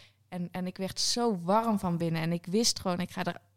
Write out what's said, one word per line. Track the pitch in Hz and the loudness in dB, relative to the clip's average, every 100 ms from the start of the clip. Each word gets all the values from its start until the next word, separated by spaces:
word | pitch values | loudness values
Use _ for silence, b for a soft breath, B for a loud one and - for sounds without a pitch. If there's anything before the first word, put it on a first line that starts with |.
| b b _ | b b _
En, | 185 175 | -6 -6
en | 185 180 | -4 -6
ik | 185 | -4
werd | 190 - | -4 -2
zo | - - 233 190 | -2 2 2 0
warm | 170 214 233 208 | 2 2 4 2
van | 185 170 | 2 0
binnen. | 170 160 | 0 0
En | 165 | 0
ik | 170 - | -2 0
wist | 196 233 - | 2 2 2
gewoon, | 190 175 | 0 -2
ik | 175 | -4
ga | - | -4
er | 175 - - | -4 -6 -10